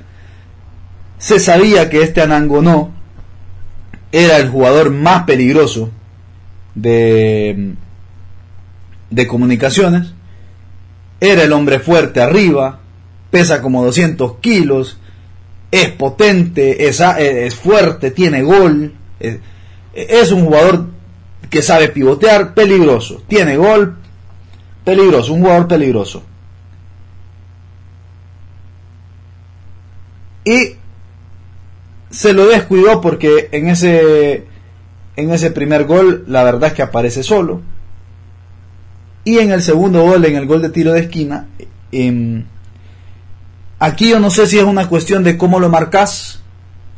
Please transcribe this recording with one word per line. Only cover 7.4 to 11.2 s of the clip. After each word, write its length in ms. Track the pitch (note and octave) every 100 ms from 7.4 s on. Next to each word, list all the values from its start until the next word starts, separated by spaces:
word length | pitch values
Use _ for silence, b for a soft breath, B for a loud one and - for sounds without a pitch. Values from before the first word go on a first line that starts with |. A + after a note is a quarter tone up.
| G#2 G2+ G2 F2+ F2 - - - - - - - - - - - -
de 160 | A2+ A#2
Comunicaciones. 840 | A#2+ B2 A#2+ C3+ F3 F#3 F3 F3 - b b b b b - - - -
Era 240 | -